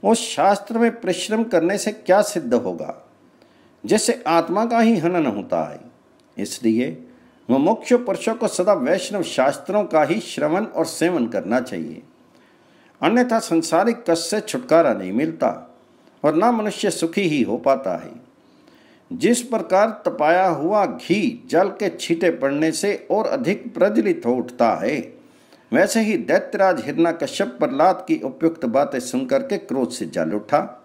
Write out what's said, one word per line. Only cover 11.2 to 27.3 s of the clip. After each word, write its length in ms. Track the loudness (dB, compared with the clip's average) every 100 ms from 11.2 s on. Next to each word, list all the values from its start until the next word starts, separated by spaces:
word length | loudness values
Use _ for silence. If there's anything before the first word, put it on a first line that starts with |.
| -2
करना 340 | -2 -2 -2
चाहिए, 420 | -2 -8 -10 -12 -20 _ _ _ _ _ _ _ _ _
अन्यथा 360 | 0 2 2 0
सांसारिक 580 | 0 0 2 2 2 -2
कष्ट 340 | -2 -2 0
से 100 | -4
छुटकारा 540 | -4 -8 2 4 4
नहीं 180 | 0 -2
मिलता 640 | -2 -2 0 -2 -2 -12 -20 _ _ _ _
और 100 | 0
ना 180 | 2 2
मनुष्य 380 | 2 -2 -2 -4
सुखी 320 | -2 -2 0
ही 200 | 0 0
हो 140 | 0 0
पाता 400 | 0 0 0 -6
है। 160 | -8 -20 -20 _ _ _ _ _ _ _ _
जिस 300 | -2 0 0
प्रकार 600 | 0 -4 0 2 2 0 -6
तपाया 420 | 0 2 4 2
हुआ 380 | 0 0 0 0
घी 580 | -4 -2 0 0 -4 -2
जल 220 | 2 2
के 280 | 0 -6 -4
छींटे 340 | -4 0 0
पड़ने 420 | 0 -2 0 -2
से 360 | 0 -2 -4 -2
और 160 | -2 0
अधिक 480 | -2 -2 -4 -6
प्रज्वलित 480 | 0 2 2 0 0 0
हो 60 |
उठता 400 | -2 -2 0 2
है, 460 | 2 -2 -4 -6 -16 -20 _ _ _ _
वैसे 280 | 2 2 2
ही 160 | 0 0
दैत्यराज 680 | 2 0 0 2 2 2
हिरण्यकश्यप 720 | -2 0 0 0 -6